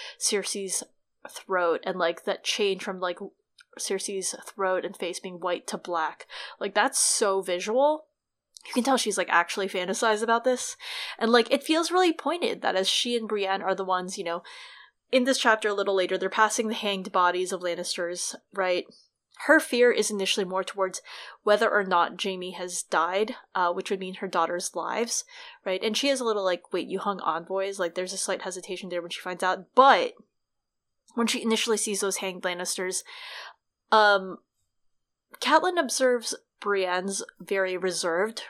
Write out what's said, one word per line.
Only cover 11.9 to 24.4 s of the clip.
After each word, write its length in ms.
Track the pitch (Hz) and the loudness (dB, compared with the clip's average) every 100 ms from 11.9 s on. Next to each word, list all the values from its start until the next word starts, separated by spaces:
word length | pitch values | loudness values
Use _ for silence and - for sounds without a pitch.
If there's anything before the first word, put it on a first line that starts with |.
really 200 | 359 359 | 4 4
pointed 500 | 320 285 349 - - | 2 -2 -2 -2 -2
that 120 | - 190 | 0 2
as 120 | 190 | 2
she 280 | - 247 240 | 2 0 -2
and 120 | 220 | -2
Brienne 340 | 214 190 196 | -2 0 0
are 120 | 190 | -2
the 100 | 190 | -2
ones, 340 | 185 180 180 196 | 0 -2 -2 -6
you 60 | |
know, 180 | 170 170 - - - - - _ _ | -4 -6 -8 -18 -18 -20 -20 _ _
in 100 | 254 | 2
this 160 | 247 262 | 4 4
chapter 300 | 247 220 220 | 4 4 2
a 40 | |
little 200 | 202 202 | 0 0
later, 240 | 196 175 185 | 2 2 0
they're 100 | 185 | 0
passing 380 | 202 214 233 220 | 2 2 2 -2
the 80 | |
hanged 380 | 226 208 196 190 | -2 -4 -4 -2
bodies 400 | 185 175 180 185 | 2 2 2 -2
of 80 | 185 | -4
Lannisters, 760 | 180 170 175 - 175 175 - - _ | -4 -4 -6 -4 -6 -6 -8 -10 _
right? 340 | 196 185 180 - - _ _ _ - | -2 0 0 -2 -12 _ _ _ -2
Her 160 | - 311 | 6 6
fear 320 | - 240 240 | 6 4 6
is 180 | - 214 | 6 0
initially 340 | 208 190 - | 0 -2 0
more 200 | 180 185 | -2 -2
towards 360 | 185 202 185 - - - - - | -4 -2 -2 -4 -12 -16 -16 -2
whether 260 | 208 208 226 | 2 4 4
or 140 | 208 | 2
not 360 | 190 175 170 185 | 4 2 2 -2
Jaime 300 | 202 185 180 | -6 -6 -8
has 300 | 185 180 180 | -8 -8 -8
died, 540 | - 165 165 190 220 - - | -2 0 2 2 0 -4 -6
uh, 180 | 185 175 | 0 0
which 160 | 180 - | 0 -4
would 120 | 190 | -4
mean 140 | 185 | -6
her 120 | 185 190 | -8 -4
daughter's 480 | 180 | 0